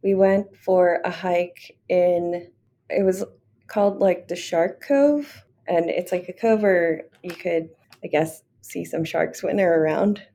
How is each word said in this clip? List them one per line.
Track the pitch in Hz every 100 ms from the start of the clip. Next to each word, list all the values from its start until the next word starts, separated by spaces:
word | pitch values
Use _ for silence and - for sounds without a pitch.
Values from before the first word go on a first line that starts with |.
we | 196 196
went | 196 196 196 -
for | - 185 180 170
a | 180
hike | 180 185 175 175 175 - _ _
in, | 180 180 175 175 175 175 _ _ _ _
it | -
was | 190 190 196 _ _ _ _
called, | - 202 196
like, | 196 175 -
the | 175
Shark | - 170 170 -
Cove. | - 277 285 294 285 - _ _ -
And | 170 170
it's, | - 180
like, | 180 180
a |
cove | 185 226 220
where | 208 185 170 160 - _
you | 180 175
could, | 175 165 165 - _ -
I | -
guess, | 151 160 - _ _
see | - 175 165
some | 160
sharks | 160 160 160 -
when | 170 202
they're | 185 165
around. | 156 156 202 202 -